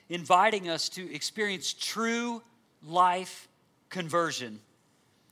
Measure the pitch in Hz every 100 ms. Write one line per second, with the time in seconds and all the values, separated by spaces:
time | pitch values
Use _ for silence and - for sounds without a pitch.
0 | - 175 160 180 214 208 175 160 - -
1 | 175 143 - - 208 180 - - - 202
2 | 226 233 240 233 - _ _ _ 147 175
3 | 180 180 180 - - _ _ _ - 185
4 | 165 170 165 127 120 110 _ _ _ _
5 | _ _ _